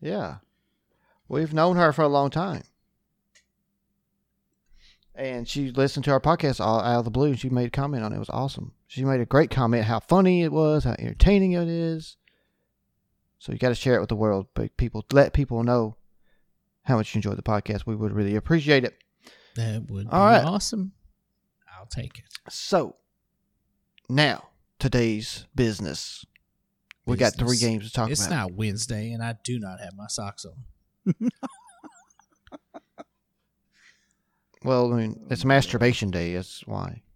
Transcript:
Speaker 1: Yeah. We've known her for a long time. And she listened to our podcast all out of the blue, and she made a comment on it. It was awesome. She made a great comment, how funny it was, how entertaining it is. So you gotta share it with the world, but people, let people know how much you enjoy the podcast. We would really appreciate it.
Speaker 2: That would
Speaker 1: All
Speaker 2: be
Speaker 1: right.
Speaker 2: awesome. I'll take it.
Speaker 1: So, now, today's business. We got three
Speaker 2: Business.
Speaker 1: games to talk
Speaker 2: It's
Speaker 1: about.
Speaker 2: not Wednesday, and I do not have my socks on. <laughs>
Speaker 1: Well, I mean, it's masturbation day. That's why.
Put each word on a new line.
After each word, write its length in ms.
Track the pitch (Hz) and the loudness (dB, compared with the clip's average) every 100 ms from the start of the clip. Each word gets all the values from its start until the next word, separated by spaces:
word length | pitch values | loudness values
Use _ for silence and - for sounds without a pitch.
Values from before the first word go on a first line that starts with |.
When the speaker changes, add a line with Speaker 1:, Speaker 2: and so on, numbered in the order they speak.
Speaker 1:
Yeah. 360 | 151 202 95 67 _ _ _ _ _ _ _ _ - | -8 -6 -8 -12 _ _ _ _ _ _ _ _ -6
We've 260 | 131 160 | -4 -2
known 220 | 156 175 175 | 2 2 4
her 160 | 165 | 4
for 100 | 143 | 4
a 60 | 147 | 2
long 200 | 143 139 | 2 2
time. 360 | 151 190 160 - _ _ _ _ _ _ _ _ _ _ _ _ _ _ _ _ _ _ _ _ _ _ _ _ | -2 -4 -6 -12 _ _ _ _ _ _ _ _ _ _ _ _ _ _ _ _ _ _ _ _ _ _ _ _
And 340 | - 131 123 123 | -10 -8 -8 -8
she 220 | 143 135 | -6 -2
listened 340 | 123 135 147 135 | 0 0 0 2
to 40 | |
our 100 | 135 | 2
podcast 400 | 147 165 147 123 | 2 2 0 0
all 200 | 110 113 | 0 2
out 180 | 104 120 | 2 0
of 60 | |
the 60 | 117 | 0
blue, 180 | 117 147 | 0 0
and 100 | 123 | 0
she 100 | 131 | -2
made 200 | 123 120 | -2 0
a 20 | |
comment 320 | 135 139 135 | -2 -4 -4
on 80 | 107 | -4
it. 40 | 101 | -6
It 20 | |
was 100 | - | -6
awesome. 420 | - 135 - 110 - _ | -6 -6 -6 -12 -16 _
She 180 | - | -4
made 160 | 135 131 | 0 0
a 40 | 113 | 4
great 240 | 139 160 | 4 4
comment, 340 | - 117 117 | 2 2 2
how 160 | 110 113 | 0 -2
funny 420 | - 180 185 180 | 4 6 6 4
it 100 | 165 | 2
was, 320 | 147 156 151 | 2 2 2
how 80 | 131 - | 0 -2
entertaining 540 | - - 190 202 190 | -6 4 6 6 4
it 160 | 175 170 | 0 -2
is. 480 | 170 165 160 160 - _ _ _ _ _ _ _ _ _ _ _ _ | -2 -2 -4 -8 -20 _ _ _ _ _ _ _ _ _ _ _ _
So 120 | - | -12
you 60 | 113 | -2
gotta 160 | 127 | 0
share 220 | 117 131 117 | 2 2 2
it 40 | |
with 80 | 98 | 2
the 60 | 107 | 0
world, 300 | 110 98 92 | 2 0 -2
but 220 | - 107 - | -6 -4 -2
people, 280 | 120 107 - | -4 -4 2
let 200 | 139 139 | 4 6
people 300 | 135 135 117 | 2 0 0
know 320 | 120 123 110 - _ _ _ _ _ _ _ _ | 0 0 0 -6 _ _ _ _ _ _ _ _
how 120 | - 117 | 0 0
much 160 | 107 | 0
you 40 | 110 | -4
enjoy 160 | 104 | -4
the 80 | 101 | -4
podcast. 440 | - 104 - 104 - | -2 -2 -4 -6 -6
We 100 | 107 | -6
would 160 | 107 | -4
really 240 | 104 101 104 | -2 -2 -2
appreciate 480 | - 165 147 139 | 0 0 4 4
it. 180 | 123 - _ _ - - _ 113 | 2 -6 _ _ -20 -20 _ -6
Speaker 2:
That 300 | 113 110 - | -4 -6 -8
would 160 | 98 110 | -8 -2
Speaker 1:
All 180 | 180 208 | 4 6
Speaker 2:
be 60 | 220 | 6
Speaker 1:
right. 80 | |
Speaker 2:
awesome. 480 | 151 202 - 220 185 - _ _ _ _ _ _ _ 92 | 4 -2 -4 -4 -6 -10 _ _ _ _ _ _ _ -20
I'll 100 | 107 | -12
take 320 | - - - | -10 -10 -14
it. 60 | - - - | -20 -20 -16
Speaker 1:
So, 480 | - - 190 117 - _ _ _ _ _ _ _ _ _ _ - | -12 -2 0 -2 -8 _ _ _ _ _ _ _ _ _ _ -2
now, 400 | 131 147 101 - _ _ - | 2 2 0 -10 _ _ -6
today's 680 | 131 123 113 107 113 - - | 0 2 2 -2 -8 -14 -8
business. 720 | 131 117 98 90 73 - - - _ _ _ _ _ _ - | -2 0 -2 -6 -8 -12 -16 -20 _ _ _ _ _ _ -12
We 120 | - 98 | -4 0
got 160 | 120 | 0
three 140 | - 123 | 2 0
Speaker 2:
Business. 120 | 123 | 0
Speaker 1:
games 240 | 117 110 110 | 0 -2 -4
to 40 | |
talk 180 | - 113 | -4 -2
Speaker 2:
It's 160 | 151 - | -2 -2
Speaker 1:
about. 80 | 160 | -2
Speaker 2:
not 160 | 92 | -4
Wednesday, 560 | 92 110 101 110 107 113 | -4 -4 -4 -6 -6 -8
and 120 | 117 | -6
I 100 | 117 113 | -8 -8
do 160 | - 123 | -8 -8
not 220 | 98 92 | -8 -14
have 140 | 95 98 | -16 -16
my 100 | 104 | -12
socks 400 | - 101 - - | -10 -10 -12 -18
on. 840 | 139 123 - _ _ 202 - 226 | -20 -20 -20 _ _ -4 -2 -4
<laughs> 80 | - 262 807 906 698 831 740 784 _ _ _ _ - _ - - - - _ _ _ _ _ _ _ _ _ _ _ _ _ _ _ | -6 -12 -16 _ _ -20 _ _ _ _ _ _ -20 _ -20 -20 -20 -20 _ _ _ _ _ _ _ _ _ _ _ _ _ _ _
Speaker 1:
Well, 280 | 127 127 120 | 0 2 2
I 40 | 120 | 0
mean, 300 | 110 107 - | -2 -6 -8
it's 140 | 127 | -2
masturbation 640 | 131 139 - 120 123 120 101 | 2 4 2 2 2 2 -2
day. 240 | 87 85 | -2 -4
That's 300 | 90 92 - - | -4 -8 -14 -10
why. 360 | 98 92 113 - | -8 -8 -12 -20